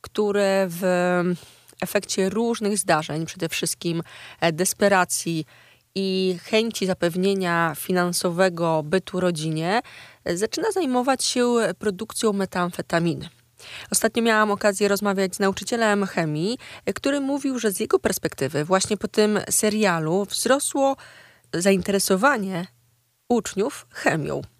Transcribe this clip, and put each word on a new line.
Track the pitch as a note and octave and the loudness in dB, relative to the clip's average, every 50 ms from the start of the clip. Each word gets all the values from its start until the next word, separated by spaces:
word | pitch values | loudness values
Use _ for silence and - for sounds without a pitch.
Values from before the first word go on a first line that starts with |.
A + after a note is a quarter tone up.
który | - - _ - G#3+ G#3 G3+ G3+ G3+ G3 F#3+ G3 G3 | -20 -8 _ -2 0 0 2 2 2 2 2 2 0
w | F#3 E3 E3+ G3 F#3 F3+ F3+ F3+ F3+ F3 F3+ E3+ F3+ F3+ - - - - _ _ _ - _ | 0 -2 -2 0 0 2 2 2 2 2 2 2 0 -2 -4 -6 -20 -20 _ _ _ -10 _
efekcie | - F3+ - G#3 G3 - - - F#3+ F#3+ | -10 -2 -2 -4 -2 -2 -2 0 0 0
różnych | F#3+ G#3+ A#3 A#3 A#3 A3+ A3+ G3+ G#3+ G3+ | 0 0 0 0 -2 0 0 -2 -2 -2
zdarzeń, | - - E3+ D#3 D#3+ - D3 D#3 E3 | 2 2 2 2 2 -2 -4 -6 -6
przede | D#3+ - F#3 E3 D#3+ | -6 -6 -6 -6 -4
wszystkim, | - - - - - _ - E3+ E3+ E3 E3 - - - - - - _ | -4 -4 -4 -4 -6 _ -4 -4 -2 -4 -6 -8 -14 -20 -20 -20 -6 _
e, | - E3+ | 0 0
desperacji | D#3+ D3+ F3+ - - _ G#3 G3+ G3 F#3 F3+ F3 - - - F3 E3 D#3+ D3+ _ - - - - _ _ _ _ _ | 0 0 -2 -2 0 _ 2 4 4 4 2 2 -2 -6 -4 -4 -4 -4 -6 _ -14 -20 -20 -20 _ _ _ _ _
i | F#3+ G3 F#3+ F#3+ F#3+ F#3 F#3 F3+ F3 | -4 -2 -2 0 0 0 -2 -2 -4
chęci | - - - A3 A3+ A#3 G#3 - G3 | -6 0 0 0 0 0 -2 -4 -2
zapewnienia | F#3 F#3 - - F3 E3 F3+ F#3 G3 G3 F#3+ F#3 F3 E3+ E3+ E3+ E3 D3 | -2 -2 0 0 -2 0 2 0 2 2 0 0 0 0 2 0 0 -2
finansowego | - - - F#3 F3+ F3+ F3 F3 - - F3+ E3+ E3+ F#3+ F#3+ F3 E3 E3+ E3 D#3+ D#3 | -6 -4 -2 0 2 2 0 0 0 -2 -2 2 2 2 2 2 0 0 0 0 0
bytu | D3 D3+ E3+ F#3 F3+ - - F3+ | 0 0 -2 -2 -2 -2 -4 0
rodzinie, | F3+ F3+ F3 D3+ D#3 D#3+ D#3 D#3 D#3+ F3 G3 A#3+ - - - - - - - _ _ | 0 0 0 -2 -4 -4 -2 -2 -2 0 0 -2 -2 -4 -20 -20 -20 -20 -20 _ _
e, | - F3 | -4 -2
zaczyna | F3 G#3 A3 - - D#4+ A4+ | -2 -2 -4 -4 -2 -2 -2
zajmować | G4+ F#4+ F4 C4+ B3 B3 B3 C4+ C4+ B3+ - | 0 0 0 2 0 0 2 2 0 0 0
się | - - B3+ B3 A#3+ A#3+ A#3 A3+ E3 F#3 _ | -2 0 2 2 2 2 2 0 0 -2 _
produkcją | - G#3+ F#3+ F3+ A3+ - - - - A3 | -4 -4 -4 -4 -8 -8 -6 -2 0 0
metamfetaminy. | G3+ G3 F#3+ F#3 - F#3 F3+ F3 F3 - E3 _ - E3+ E3+ E3+ D3+ C3+ C#3 E3+ _ _ _ _ _ _ - - - - - - | 2 0 -2 -2 -2 -2 -2 -2 -4 -8 -6 _ 0 0 2 0 -2 -2 -8 -14 _ _ _ _ _ _ -20 -18 -16 -16 -12 -4
Ostatnio | - - - A3+ - A#3+ | -2 0 0 2 0 2
miałam | A3+ A#3 A3 G#3+ G#3+ G#3 | 2 4 4 4 4 2
okazję | G3+ G3+ - G#3+ G3 F#3+ G#3 G3+ | 2 2 2 0 2 4 2 2
rozmawiać | G3+ G3 G#3 G3+ G3 F#3+ G3 F#3 F#3 | 2 2 2 0 0 2 0 -2 0
z | - | 0
nauczycielem | G3+ G3 G3 - - - B3 A#3 A3+ G#3+ G#3 G3+ G3 | 0 0 0 0 -4 -4 -2 2 2 2 4 2 0
chemii, | F#3 - - E3 D#3 D3+ D3+ E3 G#3 B3 - - - - - _ | 0 0 -2 0 0 0 -2 -2 -2 -4 -6 -10 -16 -18 -10 _
e, | - | -8
który | G3 - - C#4 C#4 C#4+ | -6 -2 -2 -2 0 0
mówił, | C#4 C4+ C#4 C#4+ C#4 C#4 C4 B3 | 0 -2 -2 -2 -2 -2 -4 0
że | A3 G#3+ | -2 -2
z | F#3 - | -2 -2
jego | A3 - - F#4 | -2 0 0 2
perspektywy | - - G3 - - - - - C#3 C3 - C#3+ D3+ | 2 0 -2 0 -4 -6 -4 -2 -4 -2 0 -2 0
właśnie | D#3+ F#3 F#3+ - - G#3+ | 2 2 2 2 2 -2
po | G3 - G#3 | -2 -2 -2
tym | - - G#3+ G#3+ G#3+ G3+ - - | 2 2 4 4 4 0 0 0
serialu | F#3+ - - G#3+ G#3 G#3+ G#3+ G3 E3+ E3 D#3 D#3 E3+ G3 G3+ | 0 2 2 2 2 2 2 2 2 2 0 0 0 0 -2
wzrosło | G3 - - - A#3 B3+ C#4+ - - - D4 C4+ C4+ - - - - - - - - _ _ _ _ | -2 -6 -4 2 2 2 2 2 -2 0 2 2 2 0 -2 -8 -20 -20 -20 -20 -20 _ _ _ _
zainteresowanie | - E3 F3+ G3 G3 F#3 F3+ - G3 G3 F#3+ - G3 F#3 G#3+ C#4 C#4+ A#3 G3 F#3+ F#3+ E3 F3+ - _ _ _ _ _ _ _ _ _ _ _ _ | -4 2 4 4 4 4 2 0 0 0 2 2 2 4 4 2 2 2 -2 -4 -4 -6 -8 -8 _ _ _ _ _ _ _ _ _ _ _ _
uczniów | A#3+ A#3 G3 - - F#3+ G3+ C4+ - - - _ | 0 0 0 -2 -4 -2 -2 -2 -4 -8 -18 _
chemią. | _ - - C#4 D3 E3 C#3+ D3+ C#3+ C#3+ C#3 - _ | _ -2 -2 0 0 0 -2 -4 -6 -6 -8 -10 _